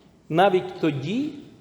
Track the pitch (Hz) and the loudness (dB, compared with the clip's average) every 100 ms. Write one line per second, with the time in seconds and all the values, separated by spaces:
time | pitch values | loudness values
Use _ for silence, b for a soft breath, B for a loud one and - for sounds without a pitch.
0 | _ _ - 160 196 185 - - 165 139 | _ _ -2 2 4 4 0 -2 -2 -2
1 | 143 233 302 - - - | -4 -4 -4 -8 -18 -20